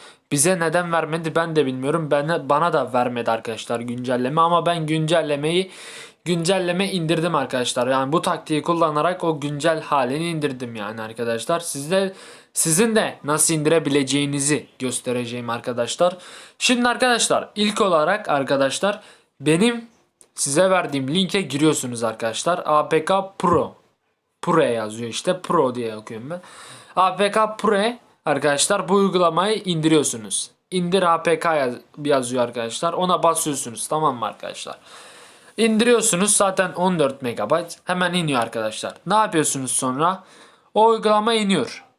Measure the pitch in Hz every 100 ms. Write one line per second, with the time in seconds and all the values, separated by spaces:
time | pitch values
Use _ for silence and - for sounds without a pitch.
0 | - - - 143 170 185 160 170 170 165
1 | 156 165 160 165 165 156 131 131 131 165
2 | 147 143 151 170 139 143 170 160 120 123
3 | 123 120 117 113 117 107 - 117 120 120
4 | 127 123 127 160 165 170 160 170 156 160
5 | 156 170 151 143 151 175 190 - - -
6 | - _ 165 175 165 190 175 175 196 190
7 | 160 165 170 156 127 131 120 127 123 135
8 | 135 165 180 165 - 151 143 170 165 151
9 | 160 180 170 151 143 147 160 160 - 143
10 | 123 147 170 160 147 131 123 113 104 113
11 | 110 113 117 117 - 170 165 143 143 190
12 | 190 196 - - _ - 165 156 226 220
13 | 160 135 139 151 - 160 147 165 147 143
14 | 131 143 143 143 139 139 - - 127 123
15 | 127 123 120 123 117 117 131 120 120 -
16 | 175 185 - - - - - 247 240 226
17 | 254 233 - 123 - - 208 208 202 165
18 | 156 208 208 147 135 139 135 131 196 208
19 | - - _ - 139 165 233 233 - _
20 | _ _ _ - 143 143 185 185 165 139
21 | 131 175 185 202 156 139 156 147 127 117
22 | 117 117 113 110 170 175 - 151 143 156
23 | 156 190 190 - 180 160 101 - _ _
24 | _ _ _ - - 165 135 113 107 110
25 | 117 107 180 175 - 175 131 123 113 107
26 | 107 113 127 175 - - - - - -
27 | 185 175 202 214 214 214 214 196 220 247
28 | _ _ - 139 147 143 - 202 165 202
29 | 196 180 170 160 196 214 185 165 156 156
30 | 131 117 104 - - _ - 185 175 190
31 | 180 165 170 160 170 156 127 120 - -
32 | 147 135 120 127 120 123 117 - 170 165
33 | 180 170 165 165 160 135 127 113 - 156
34 | 156 120 107 - 92 - - - - -
35 | - - - - - - 226 220 240 233
36 | - 175 202 - 202 190 180 165 180 175
37 | 135 131 123 113 107 160 170 - - 180
38 | 180 180 156 131 113 117 110 107 101 -
39 | 170 214 208 170 151 139 127 - 131 131
40 | 165 190 - - - _ _ 208 226 220
41 | 208 214 214 226 202 180 117 - -